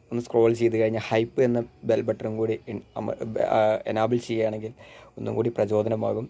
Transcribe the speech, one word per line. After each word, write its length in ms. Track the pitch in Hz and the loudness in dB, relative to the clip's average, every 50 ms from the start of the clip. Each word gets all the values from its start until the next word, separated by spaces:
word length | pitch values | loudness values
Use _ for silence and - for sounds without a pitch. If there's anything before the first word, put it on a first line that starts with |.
| _ _ | _ _
ഒന്ന് 120 | 117 120 120 | -6 -6 -6
സ്ക്രോൾ 240 | - - 117 113 117 117 113 | 0 2 4 4 4 4 4
ചെയ്ത് 160 | 120 117 113 110 110 | 2 2 2 2 2
കഴിഞ്ഞാൽ 220 | 110 110 113 110 - | 2 0 -2 -2 0
ഹൈപ്പ് 300 | 117 110 113 117 - - 131 | 0 0 0 0 0 2 2
എന്ന 140 | 123 120 120 117 120 - - - 120 | 2 2 0 -2 -4 -10 -6 -2 0
ബെൽ 140 | 113 110 - 113 | 0 0 0 -2
ബട്ടണും 280 | 107 - - 113 110 110 | -4 -4 -4 -6 -2 -2
കൂടി 140 | 113 110 107 - - - 107 | -2 -2 -2 -4 -6 -8 -10
ഇൻ-, 120 | 104 - - _ 113 | -10 -10 -10 _ -8
അമ-, 180 | 110 107 - - - 110 107 | -6 -6 -6 -6 -8 -6 -2
ബ-, 160 | - - - - | -2 0 2 2
ആ, 20 | 113 107 107 110 - - 110 110 | 4 4 2 2 0 -2 -4 -2
എനാബിൾ 260 | 110 110 117 123 120 - - | 0 0 0 0 -2 -2 -2
ചെയ്യുകയാണെങ്കിൽ 440 | 117 113 110 110 107 107 107 110 123 - - - - - - - _ - | -2 0 0 0 -2 -4 -8 -10 -12 -16 -20 -20 -20 -20 -20 -20 _ -8
ഒന്നും 160 | 113 107 110 107 | -6 -4 -2 0
കൂടി 140 | 117 120 120 - | 0 0 0 0
പ്രചോദനമാകും. 680 | 110 104 107 104 107 110 113 110 110 107 104 107 123 | 0 2 2 2 2 2 0 -2 -2 -2 -2 -4 -6